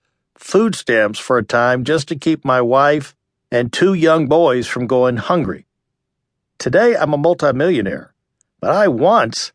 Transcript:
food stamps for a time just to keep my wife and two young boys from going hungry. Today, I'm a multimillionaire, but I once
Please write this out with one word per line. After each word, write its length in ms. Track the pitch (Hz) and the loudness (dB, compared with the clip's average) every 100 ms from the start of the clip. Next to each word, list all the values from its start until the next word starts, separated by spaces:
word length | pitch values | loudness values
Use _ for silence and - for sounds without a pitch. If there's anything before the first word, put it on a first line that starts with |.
| _ _ _ _ | _ _ _ _
food 400 | - 190 226 - | -2 0 0 -2
stamps 420 | - 113 107 107 | -2 0 0 -2
for 180 | - 123 | -4 -2
a 60 | |
time 400 | 104 120 123 127 | 0 0 0 0
just 240 | 127 160 - | -2 -2 -4
to 80 | 147 | -4
keep 280 | 160 156 | -2 -2
my 160 | 139 127 | 0 0
wife 560 | 120 135 143 151 143 _ _ _ - | 2 2 2 0 -4 _ _ _ -4
and 200 | 120 123 | -2 -2
two 220 | - 185 | 0 0
young 340 | 185 160 160 135 | 2 2 2 2
boys 400 | 156 160 123 117 | 2 2 0 -4
from 180 | 123 120 | -6 -2
going 300 | 127 127 120 | 0 0 -2
hungry. 500 | - 175 101 - _ _ _ _ _ _ _ _ _ - | -2 -2 -2 -8 _ _ _ _ _ _ _ _ _ -10
Today, 380 | 123 165 240 | 0 2 2
I'm 180 | 220 151 | 2 0
a 40 | 147 | 0
multimillionaire, 1000 | 160 175 147 127 170 185 190 71 - _ _ _ _ _ | 0 0 0 0 0 -2 -4 -6 -12 _ _ _ _ _
but 100 | 95 | -2
I 160 | 180 202 | 0 0
once 640 | 113 165 226 113 - - | 2 2 2 0 -4 -12